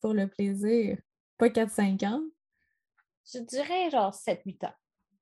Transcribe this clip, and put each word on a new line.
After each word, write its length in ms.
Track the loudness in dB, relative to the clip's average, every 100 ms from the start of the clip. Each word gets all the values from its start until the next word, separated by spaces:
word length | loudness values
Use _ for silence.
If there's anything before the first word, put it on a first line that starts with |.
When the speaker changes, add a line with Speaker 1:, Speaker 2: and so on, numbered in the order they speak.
Speaker 1:
pour 120 | 0
le 140 | 2 0
plaisir ? 680 | 0 -2 0 2 2 2 -4 -10 _ _ 2
Pas 120 | 2
quatre, 220 | 4 0
cinq 320 | 0 0 0
ans ? 180 | -2 -2 -6 -12 _ _ _ _ _ _ _ _ -16
Speaker 2:
Je 80 | -14
dirais 500 | -8 -6 -2 0 2
genre 220 | 2 0
sept, 280 | -2 -4 -4 -6
huit 180 | -10
ans. 100 | -10 -12 _ _ _ _